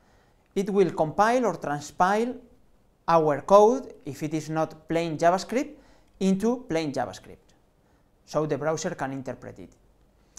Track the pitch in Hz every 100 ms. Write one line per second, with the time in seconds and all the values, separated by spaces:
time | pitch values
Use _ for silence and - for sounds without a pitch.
0 | _ _ _ _ _ 190 202 196 170 -
1 | 156 151 214 254 226 165 147 147 - -
2 | 185 208 240 - - - _ _ _ _
3 | - 165 156 135 - 202 214 262 262 -
4 | - - 151 156 147 160 156 - - 165
5 | 170 147 170 185 196 226 302 - - _
6 | _ - 190 190 220 247 - 160 151 131
7 | 107 95 - 90 _ _ _ _ _ _
8 | _ _ - 151 156 139 147 160 180 156
9 | 135 135 127 117 110 98 87 _ _ _
10 | _ _ _